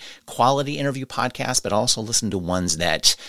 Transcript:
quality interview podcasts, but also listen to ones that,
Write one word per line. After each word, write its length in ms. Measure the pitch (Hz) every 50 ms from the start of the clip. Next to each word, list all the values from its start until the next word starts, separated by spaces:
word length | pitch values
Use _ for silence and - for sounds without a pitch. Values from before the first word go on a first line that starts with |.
| - - - - _
quality 540 | - - - 117 127 139 139 143 139 147 147
interview 260 | 139 143 131 131 131
podcasts, 560 | - - - 120 127 - - 131 127 127 -
but 100 | - 101
also 300 | 95 107 113 113 - 117
listen 300 | 110 107 117 - 117 104
to 80 | 92 95
ones 380 | 87 82 90 92 90 90 80 80
that, 380 | 87 85 78 80 - - - - -